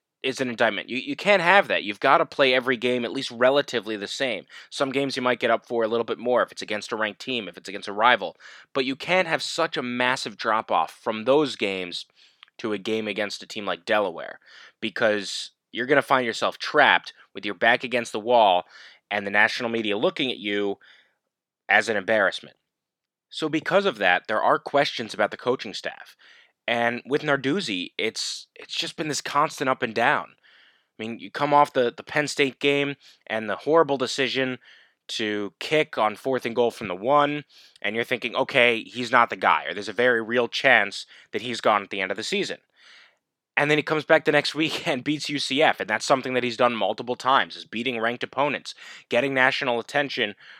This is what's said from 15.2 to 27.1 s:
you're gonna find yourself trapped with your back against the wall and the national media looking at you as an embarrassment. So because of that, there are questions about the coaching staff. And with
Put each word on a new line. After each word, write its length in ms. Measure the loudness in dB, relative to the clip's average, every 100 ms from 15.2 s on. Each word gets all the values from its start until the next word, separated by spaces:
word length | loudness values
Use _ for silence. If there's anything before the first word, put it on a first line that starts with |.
| -4 -10 -12 _ _
you're 140 | -8 2
gonna 140 | 2
find 240 | 4 0
yourself 320 | 0 -2 -4 -4
trapped 560 | 0 4 6 4 0 -12 _
with 100 | -10
your 100 | -8
back 300 | 2 4 4
against 280 | 0 -4 -4
the 80 | -6
wall 440 | 2 6 6 4 0 -12 -20 _ _
and 160 | -4 0
the 40 |
national 380 | 4 4 2 -4
media 300 | -2 -2 0
looking 320 | 0 0 -4
at 80 | -4
you 400 | -4 -2 -2 -4 -10 _ _ _ _ _ _ _ 2
as 220 | 2 2
an 60 | -2
embarrassment. 600 | 0 2 2 0 -10 -20 _ _ _ _ _ _ _
So 200 | -6 -4
because 360 | -4 0 2
of 140 | 2 2
that, 300 | 2 2 2
there 120 | 0
are 200 | 2 2
questions 520 | 2 0 0 -2 -6
about 200 | -2 -2
the 40 | 0
coaching 380 | -4 -4 -6
staff. 420 | -10 -10 -12 -18 _ -20 -20 _ _ -4
And 340 | 0 0 -2
with 180 | -4